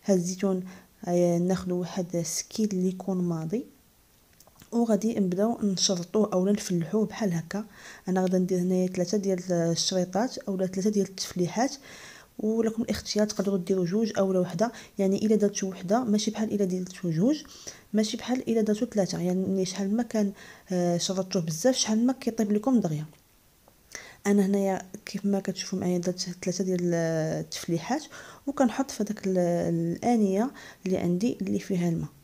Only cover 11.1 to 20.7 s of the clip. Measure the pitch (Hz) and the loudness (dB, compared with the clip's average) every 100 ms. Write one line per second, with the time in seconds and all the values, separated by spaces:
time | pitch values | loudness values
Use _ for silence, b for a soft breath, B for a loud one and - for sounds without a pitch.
11.1 | - - 180 175 202 277 - B B B | -4 -8 -2 -2 2 0 -2 B B B
12.1 | B B - 214 226 220 220 - 208 - | B B -4 -2 0 0 -2 -4 -4 -2
13.1 | 208 208 208 196 196 175 190 175 202 220 | 0 0 0 0 0 0 0 2 2 0
14.1 | - 190 185 180 170 233 B B - 196 | 2 2 2 0 0 -2 B B 0 2
15.1 | 196 214 214 202 202 190 185 180 226 247 | 2 4 4 4 0 -6 -6 0 0 2
16.1 | 214 214 214 220 208 190 185 180 - 175 | 2 0 -2 -2 0 0 0 -4 -6 -2
17.1 | 160 226 302 - B B B B 208 214 | 2 2 2 -4 B B B B 0 0
18.1 | 233 - 254 - 226 214 208 240 214 180 | -4 -2 -2 2 2 2 0 0 0 0
19.1 | 165 175 180 190 190 185 185 196 220 233 | 0 0 0 0 0 0 -2 -2 0 0
20.1 | 220 202 196 B B - | 0 0 -2 B B -4